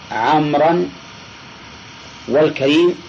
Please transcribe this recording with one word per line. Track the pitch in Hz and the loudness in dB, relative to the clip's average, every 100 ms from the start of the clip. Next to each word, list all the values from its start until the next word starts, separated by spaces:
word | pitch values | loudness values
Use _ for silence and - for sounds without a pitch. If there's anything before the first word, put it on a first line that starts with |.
| - | -12
عمرا | 110 120 151 151 143 156 175 180 - - - - - - - - - - - - - - | -4 0 0 2 0 2 0 -2 -8 -20 -20 -20 -20 -20 -20 -20 -20 -20 -20 -20 -16 -2
والكريم"، | 131 156 151 135 156 175 - | 0 0 0 0 2 2 0